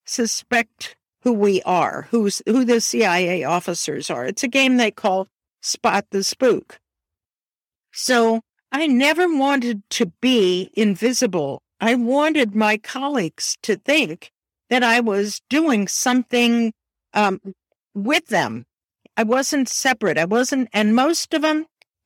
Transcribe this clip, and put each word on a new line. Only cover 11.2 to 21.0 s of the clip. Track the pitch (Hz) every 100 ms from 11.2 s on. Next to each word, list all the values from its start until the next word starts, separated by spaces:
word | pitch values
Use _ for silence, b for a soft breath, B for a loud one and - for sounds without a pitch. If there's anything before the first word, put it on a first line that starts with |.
| 240 180 143 131 _ -
I | 220 247
wanted | 233 277 302 311 233
my | 208 214 214
colleagues | - 254 277 277 165 - - -
to | - 190
think | - 302 202 165 - _ _ _ -
that | 247
I | 240 233
was | 233 196 208 - -
doing | 277 320 220 196
something, | - 254 247 240 240 240 233 226 - _ _ _
um, | 208 202 190 196 - _ _ _
with | 202 202 320 339
them. | 190 120 113 123 _ _ _ _ -
I |
wasn't | 220 254 269 294 254
separate. | - 269 254 202 151
I |
wasn't, | 170 226 254 269 254
and | 208 214
most | 233